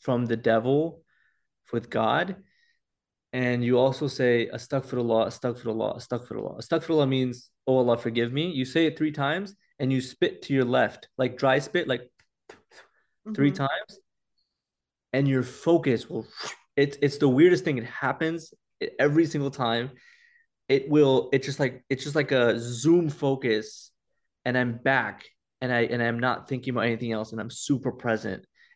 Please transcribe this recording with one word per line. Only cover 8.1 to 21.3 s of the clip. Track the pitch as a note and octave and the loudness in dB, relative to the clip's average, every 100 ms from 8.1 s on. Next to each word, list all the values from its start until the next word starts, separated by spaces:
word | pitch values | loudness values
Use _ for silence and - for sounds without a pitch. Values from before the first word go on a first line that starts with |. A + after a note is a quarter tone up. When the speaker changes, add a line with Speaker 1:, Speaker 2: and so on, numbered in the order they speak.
| A#2 A#2+ | -2 -2
Speaker 1:
me." | C3+ F3 | -2 -4
You | D3 C3 | -4 -2
say | E3 D#3+ | 2 2
it | D#3 | 2
three | D#3 | -2
times | D3+ C#3 E3+ G3+ - _ - | -2 -2 -2 -6 -14 _ -6
and | C3 | -2
you | C3 | -2
spit | B2+ - F3+ - | -4 -2 -2 -2
to | - | -2
your | C3+ A#2+ | 0 2
left, | B2+ G#2+ - - - | 2 2 -2 -14 -4
like | B2+ B2 | -4 0
dry | C3+ C#3 | 2 2
spit, | D3 F3+ C3+ | 0 -2 -2
like | A#2+ - _ _ _ - - _ - - _ _ _ G#3+ | -4 -8 _ _ _ -20 -20 _ -20 -20 _ _ _ -10
three | G#3 C#3+ | 0 0
Speaker 2:
Mm-hmm. | C#3 C#3 | 2 -4
Speaker 1:
times. | E3+ G#3+ - _ _ _ _ _ _ _ _ _ _ _ | -6 -10 -18 _ _ _ _ _ _ _ _ _ _ _
And | C3+ C#3 | 0 2
your | C3 | 2
focus | B2 - E3 E3+ C#3+ A2+ - | -2 -2 2 2 2 0 -2
will, | A2+ A2 - - - _ - | -10 -10 -14 -14 -14 _ 0
it's, | C#3+ - | 0 2
it's | C#3+ C#3+ | -2 2
the | D3 | 2
weirdest | B2+ F3 E3 | 6 6 6
thing. | E3 C3 | 0 -4
It | A#2 | -6
happens | - C3 C3 D#3+ E3 - - _ _ D2+ - | -4 -4 -2 -4 -6 -10 -20 _ _ -8 0
every | C#3+ D3+ D#3+ | 2 4 2
single | D3+ C#3 | 0 -4
time. | C#3 A#2+ A#2 B2+ - - _ _ _ _ _ - | -4 -2 -2 -4 -10 -20 _ _ _ _ _ 0
It | C3+ D3 | 0 4
will, | D3+ C#3 C3 - | 4 6 4 2